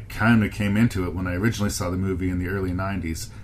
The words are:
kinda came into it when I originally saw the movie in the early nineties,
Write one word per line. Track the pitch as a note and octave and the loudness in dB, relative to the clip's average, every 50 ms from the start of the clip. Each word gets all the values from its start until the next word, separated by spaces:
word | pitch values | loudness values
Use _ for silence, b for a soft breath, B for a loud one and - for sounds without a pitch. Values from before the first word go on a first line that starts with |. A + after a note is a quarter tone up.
| - - | -6 -8
kinda | - - G#2+ A2+ A#2+ A2+ G#2 G2 | -4 0 4 4 6 6 4 2
came | - - G#2 G2+ G2+ G#2+ | 0 0 0 2 4 4
into | A#2 A#2+ - F#2 F#2 | 4 4 2 0 -2
it | F2 D#2+ | -2 -2
when | F2+ F#2 F2 | -4 -4 -2
I | F2 | -2
originally | F2+ G2+ A#2 G#2+ - G#2 G2 | 0 0 0 2 2 0 -2
saw | - - F#2+ F2 | 0 -2 -2 -2
the | F2+ F#2 | -2 0
movie | F#2+ F#2+ F#2+ F2 F#2 F#2 | 0 0 0 0 0 0
in | F2+ F2+ | 0 -2
the | F2+ F2 | -2 -2
early | G2 G2 F#2+ F#2 | -2 -2 -2 -2
nineties, | F2+ F#2 F#2+ G2 G2 F#2+ E2+ E2 E2 - - B B B | -2 -2 -2 -2 -2 -2 -2 -4 -4 -6 -6 B B B